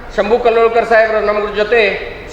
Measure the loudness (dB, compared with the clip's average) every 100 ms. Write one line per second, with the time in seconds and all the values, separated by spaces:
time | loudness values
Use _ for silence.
0 | -8 -4 0 2 2 2 2 2 2 2
1 | 2 0 0 -2 -2 -2 0 2 0 -2
2 | -10 -14 -6